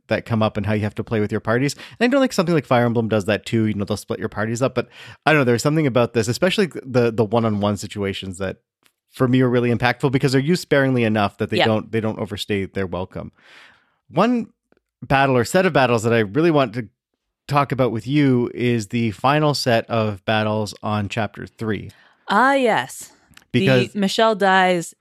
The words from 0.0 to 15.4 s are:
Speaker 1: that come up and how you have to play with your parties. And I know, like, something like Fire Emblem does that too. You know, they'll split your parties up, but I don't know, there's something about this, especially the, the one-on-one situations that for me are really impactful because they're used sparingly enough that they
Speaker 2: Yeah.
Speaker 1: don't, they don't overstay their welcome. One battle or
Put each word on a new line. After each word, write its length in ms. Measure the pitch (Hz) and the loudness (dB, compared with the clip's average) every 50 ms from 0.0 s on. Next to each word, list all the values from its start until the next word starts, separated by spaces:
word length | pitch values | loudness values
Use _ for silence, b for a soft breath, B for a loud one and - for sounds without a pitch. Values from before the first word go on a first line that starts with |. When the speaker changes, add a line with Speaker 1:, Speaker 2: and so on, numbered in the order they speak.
| _ - | _ -4
Speaker 1:
that 180 | 113 98 - | -4 -4 -2
come 160 | - 120 110 | -2 0 0
up 160 | 110 107 - 107 | 0 0 0 -2
and 80 | 104 | -2
how 80 | 107 110 | -2 -2
you 80 | 107 | -2
have 120 | 104 104 - | -2 -4 -6
to 80 | - 107 | -8 -6
play 160 | - 120 110 | -4 -2 -2
with 120 | 104 101 | -2 -2
your 80 | 110 104 | -4 -4
parties. 340 | - - 110 123 135 143 - | -2 -2 0 0 0 -2 -4
And 80 | B B B B - | B B B B -2
I 60 | 220 247 254 | 0 2 2
know, 60 | 277 | 2
like, 140 | 269 254 - | 2 2 0
something 200 | - 180 160 175 | -2 0 2 0
like 120 | 156 135 | 0 2
Fire 180 | - 131 120 120 | 2 2 4 4
Emblem 240 | 120 113 120 113 107 | 2 2 0 0 0
does 160 | 110 107 95 | 0 0 2
that 220 | 104 104 98 - | 0 0 -2 -2
too. 180 | - - 113 110 | -2 0 0 0
You 80 | 110 | 0
know, 140 | 104 98 101 | -2 -4 -4
they'll 100 | - 104 | -4 -4
split 240 | 95 - - 113 101 | -6 -6 -8 -8 -6
your 80 | - 110 | -6 -8
parties 320 | - 101 104 110 117 110 | -6 -6 -4 -4 -2 -2
up, 140 | 131 127 127 | -2 -2 -2
but 160 | - - B B B B B B B _ | -4 -6 B B B B B B B _
I 80 | 143 | 2
don't 80 | 156 151 | 2 4
know, 40 | 135 | 4
there's 180 | 120 120 113 | 4 2 2
something 240 | - 151 151 160 156 | 2 0 0 2 0
about 260 | 139 110 123 120 117 | 2 2 2 2 2
this, 160 | - 120 107 110 | 2 0 0 0
especially 380 | 120 - - 185 175 - 202 151 - - - | -2 0 0 0 2 0 -2 -2 -4 -8 -10
the, 260 | 135 117 123 120 120 | -2 0 2 2 2
the 140 | 113 107 113 | 2 0 0
one-on-one 540 | 101 110 120 117 113 104 101 101 104 104 95 | 0 0 0 2 0 0 0 0 0 -2 -2
situations 580 | - 98 - 107 101 98 95 - - 95 92 | -6 -10 -8 -6 -4 -4 -4 -6 -10 -12 -8
that 220 | 87 98 92 92 - _ _ _ _ _ _ _ _ _ _ | -6 -6 -8 -8 -10 _ _ _ _ _ _ _ _ _ _
for 200 | _ - 135 123 | _ -2 0 2
me 120 | 123 127 | 4 2
are 80 | 131 123 | 2 2
really 220 | 120 123 120 120 120 | 2 2 2 2 0
impactful 380 | 110 127 120 123 - - 139 | 2 0 0 0 0 -2 -2
because 200 | 117 127 147 139 | 0 0 0 0
they're 100 | 123 139 | 0 0
used 180 | 135 147 180 170 | 2 0 -2 -2
sparingly 440 | - - 151 139 135 135 131 123 117 | 0 0 0 2 2 2 2 2 0
enough 340 | 110 107 110 101 101 - - | 2 2 0 0 -2 -2 -4
that 100 | 110 101 | -4 -2
they 80 | 113 | 0
Speaker 2:
Yeah. 80 | 107 160 | 0 2
Speaker 1:
don't, 260 | 113 110 107 - - | 2 0 0 -2 -4
they 100 | 104 113 | -4 -4
don't 180 | 104 110 110 - | -4 -4 -4 -6
overstay 480 | 110 90 101 98 - - 107 98 95 | -8 -8 -8 -10 -6 -4 -4 -4 -4
their 200 | 87 - 98 98 | -4 -6 -6 -6
welcome. 460 | 87 87 87 92 - - 82 85 87 b b b b b b b b b b b b b b b _ | -4 -6 -8 -8 -8 -10 -14 -14 -14 b b b b b b b b b b b b b b b _
One 420 | 110 143 202 240 247 233 - - _ _ _ _ _ _ _ _ _ _ | -2 0 2 2 0 -2 -4 -8 _ _ _ _ _ _ _ _ _ _
battle 360 | - 127 - 135 139 139 131 | -4 0 2 2 4 4 2
or 80 | 123 | 2